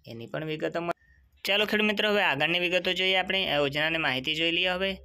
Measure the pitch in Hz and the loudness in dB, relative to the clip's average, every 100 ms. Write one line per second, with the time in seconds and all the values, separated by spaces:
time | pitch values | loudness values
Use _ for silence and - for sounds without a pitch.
0 | - 117 113 147 156 156 160 170 170 - | -16 -14 -10 -8 -8 -6 -4 -4 -6 -6
1 | _ _ _ _ - 202 214 214 214 208 | _ _ _ _ 0 0 2 2 2 2
2 | 214 208 175 139 156 175 180 180 180 180 | 2 2 2 2 2 2 0 0 0 0
3 | 185 190 185 190 180 147 143 147 156 165 | 2 2 0 0 0 2 2 2 0 0
4 | 151 131 131 156 165 170 185 180 190 190 | 0 -2 -2 -2 0 0 0 0 -2 -6